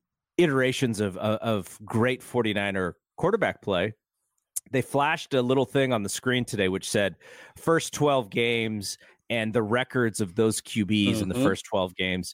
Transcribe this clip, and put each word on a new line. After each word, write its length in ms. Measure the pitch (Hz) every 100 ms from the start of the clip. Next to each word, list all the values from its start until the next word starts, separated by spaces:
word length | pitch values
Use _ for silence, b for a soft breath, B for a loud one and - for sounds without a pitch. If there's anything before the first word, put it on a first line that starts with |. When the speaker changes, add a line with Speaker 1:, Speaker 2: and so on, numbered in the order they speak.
| _ _ _ -
Speaker 1:
iterations 640 | 175 135 131 123 127 104
of, 180 | 104 90
of, 220 | 107 107
of 400 | 117 107 90 - 107
great 380 | 113 123 127
forty-niner 720 | - 127 110 101 101 95 90 - _ -
quarterback 440 | 165 214 110 -
play, 320 | - 90 101 - _ _ _ _ _ - -
they 100 | 127
flashed 520 | - 139 143 160 -
a 80 | 135
little 240 | 123 131 127
thing 260 | 139 131
on 100 | 120
the 60 | 98
screen 360 | - 131 127 120
today 240 | 107 95
which 200 | 92 -
said, 260 | 110 98 82 B B B -
"First 360 | - 165 -
twelve 360 | - 147 139 101
games 680 | 117 117 117 113 107 98 - b b -
and 240 | 117 110
the 80 | 110
records 580 | 107 120 127 127 117 101
of 140 | 101 87
those 260 | 110 104
Q 240 | - 113 98
Bs 360 | 107 101 110
in 60 | 92
the 80 | 90
Speaker 2:
Mm-hmm. 80 |
Speaker 1:
first 220 | 101 95 -
twelve 300 | 104 92 90
games." 380 | 92 92 87